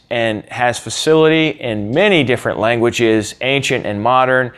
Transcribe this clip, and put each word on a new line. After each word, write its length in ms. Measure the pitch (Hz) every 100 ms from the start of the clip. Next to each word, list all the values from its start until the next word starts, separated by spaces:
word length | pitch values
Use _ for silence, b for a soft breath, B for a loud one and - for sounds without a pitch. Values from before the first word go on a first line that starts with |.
| -
and 340 | 120 113 107 -
has 340 | 120 123 113
facility 680 | 113 - 156 160 156 160 156
in 420 | - 123 107 104
many 320 | 143 208 175
different 340 | 131 117 117 71
languages, 800 | 110 120 117 113 113 110 101 -
ancient 460 | 127 139 131 127 -
and 160 | 101
modern. 480 | 113 127 127 127 123